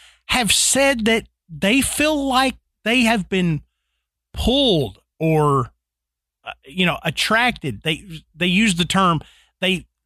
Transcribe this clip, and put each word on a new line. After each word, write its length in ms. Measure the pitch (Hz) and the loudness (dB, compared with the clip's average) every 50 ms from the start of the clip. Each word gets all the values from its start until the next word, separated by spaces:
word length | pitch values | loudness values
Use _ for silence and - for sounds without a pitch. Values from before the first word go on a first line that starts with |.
| - - _ _ _ - | -20 -20 _ _ _ -4
have 220 | - 254 233 185 - | -2 -2 0 0 0
said 520 | - - - - 262 277 277 277 233 208 | 0 0 0 2 2 2 2 0 0 0
that 200 | 226 226 220 - - _ _ _ _ | 0 0 0 -2 -6 _ _ _ _
they 320 | 165 143 - 196 240 269 247 | -8 -2 0 2 2 2 0
feel 440 | - - - 294 311 311 285 277 269 | -2 -2 -2 0 0 0 0 0 0
like 260 | 247 254 269 262 - - _ _ _ _ _ | 2 2 2 0 -2 -6 _ _ _ _ _
they 180 | 214 240 262 240 | -2 0 2 2
have 260 | 220 233 220 175 - | 2 2 0 -2 -2
been 320 | 196 185 180 170 156 143 - _ _ _ _ _ _ _ _ _ _ _ _ _ - | -2 0 0 0 0 -2 -6 _ _ _ _ _ _ _ _ _ _ _ _ _ -10
pulled 680 | - - 214 254 285 277 247 185 156 127 101 98 - _ _ _ _ | -4 -2 0 2 2 2 2 2 2 0 -2 -6 -12 _ _ _ _
or, 540 | 160 160 160 151 151 147 139 135 120 - - _ _ _ _ _ _ _ _ _ _ _ _ _ _ | 0 2 2 4 4 4 2 2 0 -4 -8 _ _ _ _ _ _ _ _ _ _ _ _ _ _
uh, 80 | 110 - - _ | -18 -18 -18 _
you 220 | - 143 185 185 | -12 -4 -2 -2
know, 120 | 175 147 - - | -2 -2 -2 -6
attracted. 800 | 165 - - - - 214 226 247 247 - - - 143 107 98 - | -6 -4 -4 -2 0 0 0 0 0 -2 -4 -8 -8 -8 -6 -6
They, 220 | 160 165 139 196 196 165 151 - _ _ | -6 -6 -6 -8 -14 -18 -20 -20 _ _
they 120 | 151 180 | -4 -2
use 300 | 185 180 196 226 220 175 | 0 2 2 2 2 2
the 80 | 165 175 | 0 -2
term, 360 | - - 190 190 175 165 143 - - - _ _ _ _ _ | 0 0 2 2 2 2 0 -4 -8 -16 _ _ _ _ _
they, 260 | 185 190 190 160 - - _ _ _ | -2 -2 -2 -4 -6 -12 _ _ _